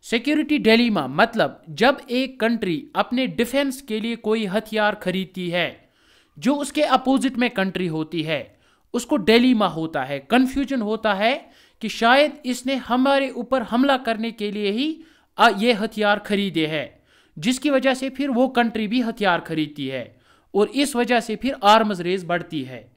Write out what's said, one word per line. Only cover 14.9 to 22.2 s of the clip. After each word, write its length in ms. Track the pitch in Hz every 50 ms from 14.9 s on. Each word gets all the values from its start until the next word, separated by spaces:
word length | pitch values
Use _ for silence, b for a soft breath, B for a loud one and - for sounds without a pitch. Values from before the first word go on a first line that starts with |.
| 320 311 B B B B B B _ -
आ, 120 | 208 240
ये 240 | 202 196 214 247 240
हथियार 460 | 190 208 220 - 214 208 202 208 208
खरीदे 460 | 208 - 208 196 202 196 156 165 156 151
हैं, 360 | 156 151 131 - - _ b b b b b b b -
जिसकी 320 | 151 214 254 254 - 302
वजह 240 | 277 262 254 262 262
से 160 | 262 269 269
फिर 200 | 262 - 277 285
वो 180 | 254 233 254 262
कंट्री 400 | 262 240 240 233 - 233 220 202
भी 140 | 214 254
हथियार 380 | 240 220 226 - 202 190 175 165
खरीदती 480 | 160 - 165 160 156 147 147 - 139 131
है 320 | 135 131 117 - - b b b b b b b -
और 140 | 196 208 202
इस 260 | - 262 285 262 -
वजह 240 | 240 240 208 247 233
से 160 | - - 220
फिर 200 | - - 254 277 - 202
आर्म्स 360 | 202 214 220 220 208 208 175
रेस 240 | 175 175 185 196